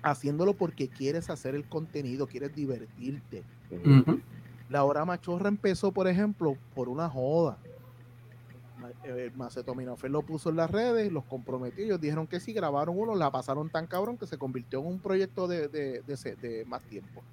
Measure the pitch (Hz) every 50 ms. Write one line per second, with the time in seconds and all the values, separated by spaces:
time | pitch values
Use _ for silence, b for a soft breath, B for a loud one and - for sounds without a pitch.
0 | 120 147 143 131 127 139 147 151 175 202 202 - 185 165 - - 139 127 - -
1 | 135 135 147 170 170 - 165 147 - 131 135 143 - - - 160 160 160 - 147
2 | 143 127 123 135 143 - - 123 139 143 151 151 143 135 127 113 113 110 - -
3 | 123 135 139 143 - - - 95 - - - - - - 87 87 87 147 139 135
4 | 127 156 165 - - - - - - - - - - - 135 143 139 143 143 147
5 | 156 180 175 170 - 180 175 175 202 202 208 202 - 202 185 - - 196 185 202
6 | 185 185 180 185 208 214 208 - 175 151 135 131 - - - 135 123 120 127 151
7 | 165 165 131 131 127 135 151 170 170 143 - - - - - - - - - -
8 | - - - - - - - - - - - - - - - - - 120 123 -
9 | - 135 127 123 123 120 120 127 131 117 - 131 117 - 127 127 127 123 120 -
10 | - 131 139 151 147 - 160 147 - 170 156 165 165 160 165 208 233 247 233 233
11 | 214 202 170 147 127 - 135 127 123 - 127 127 127 123 117 180 202 220 196 175
12 | 156 147 151 156 160 156 - 180 - - 220 214 185 151 139 143 151 165 175 190
13 | 214 226 220 190 160 139 139 135 123 - 135 147 151 160 - 160 170 170 180 180
14 | 202 220 240 233 202 - 165 135 139 131 127 127 120 - - 131 143 170 180 185
15 | - 202 190 190 196 190 - - 180 180 175 170 151 147 147 151 143 135 127 120
16 | 117 127 143 127 - 131 104 - 123 120 117 110 113 113 120 127 - - 113 98
17 | 95 110 120 98 - -